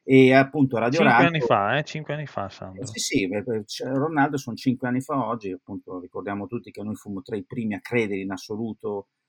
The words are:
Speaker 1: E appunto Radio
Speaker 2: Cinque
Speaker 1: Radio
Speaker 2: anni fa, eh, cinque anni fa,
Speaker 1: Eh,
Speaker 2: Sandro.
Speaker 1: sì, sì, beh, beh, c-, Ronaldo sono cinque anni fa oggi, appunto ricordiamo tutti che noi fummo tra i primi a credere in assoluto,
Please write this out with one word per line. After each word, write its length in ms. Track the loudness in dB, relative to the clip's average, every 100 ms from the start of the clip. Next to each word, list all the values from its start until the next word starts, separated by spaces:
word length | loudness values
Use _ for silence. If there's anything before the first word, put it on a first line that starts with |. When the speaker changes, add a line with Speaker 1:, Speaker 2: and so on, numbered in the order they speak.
Speaker 1:
E 300 | 6 8 10
appunto 440 | 8 6 4 2 2
Radio 200 | 2 4
Speaker 2:
Cinque 120 | 6
Speaker 1:
Radio 160 | 6 4
Speaker 2:
anni 120 | 2
fa, 360 | 2 2 2 0
eh, 60 |
cinque 300 | -2 -8 -8
anni 120 | -8 -8
fa, 200 | -8 -8
Speaker 1:
Eh, 40 |
Speaker 2:
Sandro. 360 | -10 -14 -12 -12
Speaker 1:
sì, 120 | -8
sì, 300 | -2 0 0
beh, 140 | -2
beh, 220 | -4 -6 -6
c-, 160 | -10
Ronaldo 520 | -6 -2 -2 0 0 -2
sono 200 | -8 -4
cinque 320 | -2 -2 -2
anni 120 | -4
fa 240 | -4 -4 -4
oggi, 240 | -6 -8
appunto 480 | -10 -12 -14 -12 -14
ricordiamo 460 | -12 -10 -8 -8 -8
tutti 220 | -10 -12
che 100 | -12
noi 140 | -10 -10
fummo 240 | -10 -12
tra 140 | -8 -10
i 80 |
primi 300 | -8 -6 -6
a 60 | -6
credere 400 | -4 -2 0 -4
in 120 | -6
assoluto, 760 | -8 -8 -8 -8 -8 -8 -8 -10 _